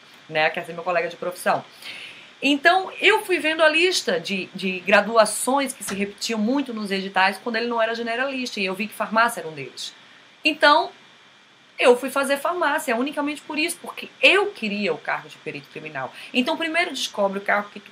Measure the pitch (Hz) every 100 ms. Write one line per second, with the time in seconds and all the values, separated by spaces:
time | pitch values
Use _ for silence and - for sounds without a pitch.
0 | - - - 156 160 175 170 170 175 170
1 | 170 - 180 175 202 147 - - - -
2 | - - - - 277 285 339 381 370 -
3 | 349 440 - 339 302 320 311 311 370 359
4 | - 170 165 190 170 190 190 185 175 208
5 | 202 226 214 - - 277 262 - 208 196
6 | 202 - - 220 214 277 269 220 202 196
7 | 190 190 190 202 240 226 240 233 226 226
8 | 233 233 269 262 247 214 190 185 214 -
9 | 196 220 233 190 160 151 127 - - -
10 | - - - - 311 302 302 311 392 -
11 | - - - - _ _ _ - 294 247
12 | 269 277 269 277 320 359 302 302 - 226
13 | 277 302 285 294 - 302 320 - 240 -
14 | - - 277 370 403 - 214 202 196 151
15 | - 151 147 - 156 143 - 160 151 143
16 | 127 - - 254 247 320 330 330 349 269
17 | - - 196 196 202 202 202 202 -